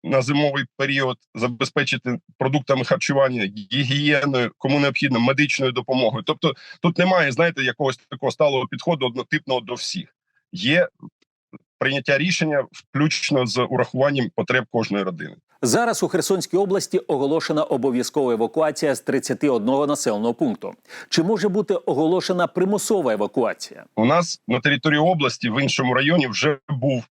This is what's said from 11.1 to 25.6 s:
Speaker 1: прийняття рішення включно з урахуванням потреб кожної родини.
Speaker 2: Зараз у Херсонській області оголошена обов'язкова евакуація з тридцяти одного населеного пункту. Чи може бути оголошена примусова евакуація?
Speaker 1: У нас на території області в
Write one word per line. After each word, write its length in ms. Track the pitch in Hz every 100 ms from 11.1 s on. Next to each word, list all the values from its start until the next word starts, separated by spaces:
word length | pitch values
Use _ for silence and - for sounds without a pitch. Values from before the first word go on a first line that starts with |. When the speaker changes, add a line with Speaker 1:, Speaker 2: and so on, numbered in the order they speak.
| _ _ _ _ - _ _
Speaker 1:
прийняття 380 | 135 139 135 139
рішення 480 | 170 175 160 143 123
включно 760 | - _ 135 156 - - 143 123
з 140 | 123
урахуванням 680 | 123 123 120 127 139 139 117 -
потреб 300 | 104 127 113
кожної 320 | 117 107 101
родини. 320 | 92 85 78 - _ _
Speaker 2:
Зараз 420 | 120 143 240 202
у 40 | 175
Херсонській 500 | 180 - 190 - 175
області 400 | 202 190 - 185
оголошена 680 | - 143 139 160 - 151
обов'язкова 680 | - 135 131 123 117 - 131
евакуація 640 | 113 110 - 156 147 151 127
з 60 |
тридцяти 480 | - 131 - 123 147
одного 380 | 120 104 135 147
населеного 460 | 147 - 104 117
пункту. 400 | 120 151 101 - - _ - -
Чи 140 | -
може 260 | 165 214 202
бути 240 | 190 208
оголошена 720 | 190 - 147 160 180 - 180 170
примусова 680 | - 190 202 - 208 135
евакуація? 720 | 107 104 - 113 87 - - - -
Speaker 1:
У 100 | 113
нас 360 | 160 170 - -
на 120 | 120
території 400 | 147 143 156 147
області 500 | 156 180 135 - 123
в 140 | 113